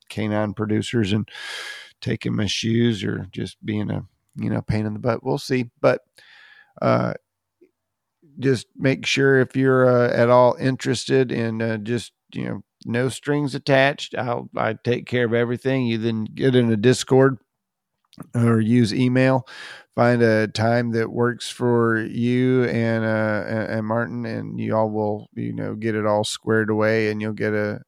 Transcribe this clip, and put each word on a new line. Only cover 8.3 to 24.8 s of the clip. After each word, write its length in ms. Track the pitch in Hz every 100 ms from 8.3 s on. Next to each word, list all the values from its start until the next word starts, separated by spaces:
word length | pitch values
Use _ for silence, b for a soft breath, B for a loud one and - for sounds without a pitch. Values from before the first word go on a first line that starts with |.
| -
just 280 | 131 117 - -
make 280 | 135 135
sure 340 | 117 135 135 131
if 160 | 127
you're, 340 | 131 131 131 127
uh, 200 | 123 120
at 160 | - 120
all 260 | 123 123 -
interested 720 | 135 127 135 120 - 135 127
in, 300 | - 113 113
uh, 160 | 113 110
just, 360 | 104 120 - _ _
you 120 | 127
know, 180 | 120 104 - _
no 240 | - 117 127
strings 440 | - - 147 143
attached. 600 | 135 - 135 139 147 - -
I'll, 320 | 123 120 123
I 220 | 120 113 110
take 220 | 120 123
care 200 | - 123
of 80 | 117
everything. 520 | 117 120 120 135 135
You 120 | 120 113
then 280 | 117 113
get 300 | 107 - 135
in 160 | 123 117
a 60 | 110
Discord 600 | 120 123 - 131 135 123 _ _ _ _ _ _ _ - -
or 260 | 120 117 113
use 340 | 110 123 107
email. 540 | 107 127 127 131 131 B B B B B
Find 260 | - 120 120
a 240 | 113 110 107
time 440 | 107 113 120 120
that 200 | 113 113
works 380 | 120 120 113 -
for 500 | - 123 120 117 110
you 640 | 110 113 120 123 127 127
and, 400 | 120 117 113 113
uh, 400 | 110 110 107 104
and, 280 | - 110 101
and 120 | 113
Martin, 400 | 107 117 107 120
and 340 | 113 113 107 113
you 160 | 110
all 140 | 110